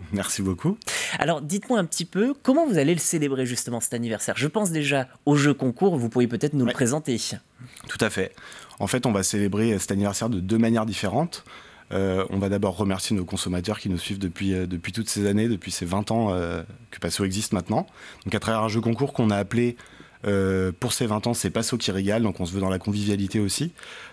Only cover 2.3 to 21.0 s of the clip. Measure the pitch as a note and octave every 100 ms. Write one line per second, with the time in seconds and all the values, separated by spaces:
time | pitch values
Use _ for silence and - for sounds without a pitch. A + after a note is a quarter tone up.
2.3 | C#4+ - C4+ D#4+ F3+ C#3 E3+ - E3+ D3
3.3 | C3 B2+ B2 - A#2 - A#2+ A#2 G#2 -
4.3 | G#2+ C#3+ A3 G3+ D#3+ C#3+ C#3 B2+ - -
5.3 | D3 C#3+ C#3 C3 A#2 G3 E3 A#2 B2 A#2+
6.3 | A#2 D3 D3 B2 B2 A#2+ D3 D#3 A#2 -
7.3 | G3 - - B2 - - - A2 G2 F#2+
8.3 | - - - - - G2+ B2+ B2 G2+ F#2
9.3 | G#2 G2+ G2+ A2+ G2+ - G2 G2+ G2 A2
10.3 | G2+ F#2 A2+ A2+ A2+ A2 G2+ G2 G#2 E3+
11.3 | - - - - - - F#2+ G2 F#2+ F#2
12.3 | G2 G2 G2+ G2+ F#2 G2+ F#2+ - G#2 F2
13.3 | F#2+ - F2+ F2+ G#2 G2+ F2+ - G2 G2
14.3 | E2 G2 F#2 F2+ F2+ F2+ G#2 G#2+ - G2+
15.3 | G2+ A2+ G2+ - - F2 G2 G2+ A2+ A2
16.3 | F2+ E2+ E2+ E2+ - - - F2 - G2
17.3 | F#2+ A2 G2+ E2+ A2 F#3+ - - - G2
18.3 | G#2 - A2+ A2 A2 A2 A2+ C#3 - A2+
19.3 | G2+ G2 A2+ A#2+ A#2+ - - - - G#2
20.3 | G2+ F#2+ F#2+ F#2 F2+ A#2+ -